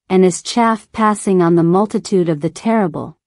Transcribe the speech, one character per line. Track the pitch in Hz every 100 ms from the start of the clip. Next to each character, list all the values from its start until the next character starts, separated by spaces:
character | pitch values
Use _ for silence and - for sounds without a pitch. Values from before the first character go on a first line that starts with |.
| -
and | 190
as | 180 170
chaff | - 240 226 220 -
passing | - 214 208 214 185
on | 170
the | 170
multitude | 165 185 208 214 - 190 170
of | 151
the | 160
terrible, | - 226 220 185 143 120 -